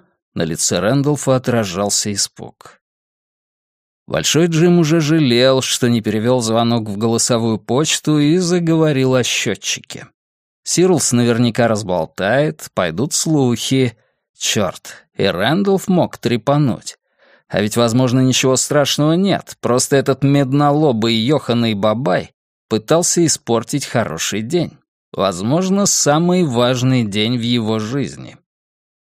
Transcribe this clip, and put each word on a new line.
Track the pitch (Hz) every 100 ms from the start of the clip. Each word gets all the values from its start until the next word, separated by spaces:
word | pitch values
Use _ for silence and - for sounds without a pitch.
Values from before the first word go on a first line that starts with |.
| _ _ _ 98
На |
лице | 80 80 - 90
Рэндалфа | 101 139 139 143 135 127
отражался | 131 117 98 87 101 - 107
испуг. | 101 - - - - - - _ _ _ _ _ _ _ _ _ _ _ _ -
Большой | - - 147 170
Джим | 160 175 175
уже | 151 165
жалел, | 147 160 135 120 131 131
что | - - 123
не | 117
перевёл | 107 107 117 127
звонок | 110 113 117 117 107
в | 101
голосовую | 113 113 - 117 117 107
почту | - 127 160 - 151 151
и | 147 180
заговорил | 170 180 165 160 156 135 131 127
о |
счётчике. | 113 - 120 95 - - - - - _ _ _ _ _
Сирлс | - 160 185 156 -
наверняка | 120 120 113 120 117 117
разболтает, | 104 92 87 78 - 95 131 156 156 -
пойдут | - 87 82 143
слухи. | - 165 151 123 117 - 135 123 - _ _ _ -
Чёрт, | - 110 98 - - - _ -
и |
Рэндалф | 95 87 110 180 196 190 -
мог | 175 110 -
трепануть. | 135 120 - 147 139 - - - _ _ _ _ -
А | 90
ведь, | 104 117
возможно, | 117 123 131 131
ничего | 131 120 131 127
страшного | - 147 135 - 151
нет, | 170 196 110 - -
просто | 113 123 - 139
этот | 135 131
меднолобый | 139 143 131 143 147 147 156 113 117 113
ёханый | 120 151 - 120 117
бабай | 101 107 113 165 165 165 _ _ _ -
пытался | 160 - 160 180 175 160
испортить | - - 113 - 143 -
хороший | 123 78 80 - 101
день. | 113 170 113 - _ _ _
Возможно, | - 98 87 110 165 190 196 196
самый | - 147 147 175 180
важный | 156 117 123 127 131 127 107
день | 104 110 123
в |
его | 117 120 110 110
жизни. | 107 139 92 65 65 - _ _ _ _ _ _